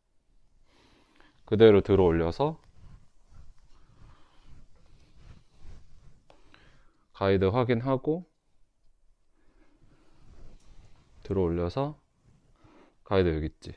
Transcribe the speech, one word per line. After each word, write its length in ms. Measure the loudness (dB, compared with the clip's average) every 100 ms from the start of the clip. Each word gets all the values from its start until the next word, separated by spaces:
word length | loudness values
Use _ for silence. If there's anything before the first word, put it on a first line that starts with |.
| _ _ _ _ _ _ _ _ _ _ _ _ -20 _ -4
그대로 360 | 6 8 8
들어 220 | 4 4
올려서 580 | 4 4 0 -2 -4 -6 -16 -20 -20 -20 -20 -20 -20 -20 -20 -20 -20 -20 -20 -20 -20 -20 -20 _ -20 -20 -20 -20 -20 -20 -20 -20 -20 -20 _ -20 -20 -18 -20 -20 -20 -20 _ -20 -20 -20 -20 -20 -20 _ _
가이드 320 | -4 0 2 0
확인하고 840 | 0 -2 -2 -2 -4 -4 -6 -8 _ _ _ _ _ _ _ _ _ _ _ _ _ _ _ -20 -20 -20 -20 -20 -20 -18 -20 -20 -20 -20 -20 _ -18
들어 180 | -8 -2
올려서 580 | -2 -2 -6 -6 -8 -10 _ _ _ _ _ _ -20 -20 _ _
가이드 300 | -4 0 0
여기 120 | 0 -6
있지. 280 | -10 -20